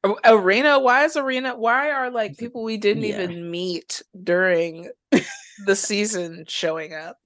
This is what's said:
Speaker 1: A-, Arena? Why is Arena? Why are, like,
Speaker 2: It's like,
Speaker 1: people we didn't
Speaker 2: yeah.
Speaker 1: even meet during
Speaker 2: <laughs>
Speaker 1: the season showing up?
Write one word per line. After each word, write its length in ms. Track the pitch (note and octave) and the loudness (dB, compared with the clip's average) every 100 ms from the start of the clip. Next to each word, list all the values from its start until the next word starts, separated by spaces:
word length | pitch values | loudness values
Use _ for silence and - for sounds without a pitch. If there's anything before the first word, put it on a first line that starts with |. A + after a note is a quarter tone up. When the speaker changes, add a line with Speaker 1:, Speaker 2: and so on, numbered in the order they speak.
Speaker 1:
A-, 100 | G3 G#3+ A#3+ | 0 4 6
Arena? 520 | A3 F#3 G#3 D4 C#4 | 6 6 4 4 4
Why 260 | C4 B3+ | 4 4
is 120 | D4+ D#4 | 2 0
Arena? 400 | C4+ B3+ C4 A#3 | -2 -2 -4 -2
Why 340 | A3+ B3 D4 | 0 0 0
are, 200 | C#4 B3+ | -2 -4
like, 220 | B3 G#3+ | -4 -6
Speaker 2:
It's 80 | C#3 | -8
like, 60 | A#3 | -10
Speaker 1:
people 120 | B3 | -8
we 120 | A3+ A3 | -6 -2
didn't 280 | G#3 G#3+ | 0 0
Speaker 2:
yeah. 180 | G#3+ G3+ | -2 -4
Speaker 1:
even 280 | F3+ E3+ E3+ | -6 -6 -8
meet 520 | E3+ F#3 F3 - - - F#3 | -6 -6 -6 -8 -12 -12 -10
during 680 | F#3 F3 F#3 E3+ E3+ E3 F3 - _ | -2 2 2 2 0 -6 -18 -20 _
Speaker 2:
<laughs> 560 | C#4 - - - - G3 | 0 0 -14 -18 -8 0
Speaker 1:
the 80 | |
season 720 | G3 - G#3 G#3 G3+ F3 E3 D#3+ | 4 4 2 -2 -2 -6 -10 -10
showing 460 | - E3+ D#3+ D#3 | -4 -2 -4 -8
up? 240 | D#3 E3 - | -12 -14 -18